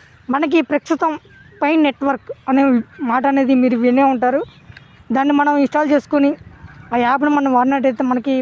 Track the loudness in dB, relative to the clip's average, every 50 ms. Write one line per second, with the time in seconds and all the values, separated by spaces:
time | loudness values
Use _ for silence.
0 | -20 _ -20 _ -8 -6 -4 -4 -2 0 0 0 0 0 -4 -4 -2 -4 -4 -2
1 | -2 -4 -4 -6 -12 -20 -20 -20 -20 -20 -8 -4 -2 0 2 2 2 0 0 -2
2 | -4 -4 -4 -4 -8 -16 -18 -12 _ -2 0 2 2 2 2 0 -2 -4 -10 -8
3 | -4 -2 -2 0 0 0 0 0 2 2 2 2 2 0 0 0 0 2 2 2
4 | 2 2 0 0 -2 -2 -2 -2 -4 -6 -14 -20 -20 -20 -20 -20 -20 -20 -20 -20
5 | -10 _ -2 -2 0 2 2 2 2 2 2 0 0 0 0 -2 0 2 0 0
6 | 0 0 0 2 2 0 0 -4 -12 -20 -20 -20 -20 -20 -20 -20 -12 -6 -2 -2
7 | 0 0 0 0 0 0 0 0 0 2 2 2 2 2 0 0 0 -2 -2 -2
8 | -2 -2 -2 -2 -2 -2 -2 -2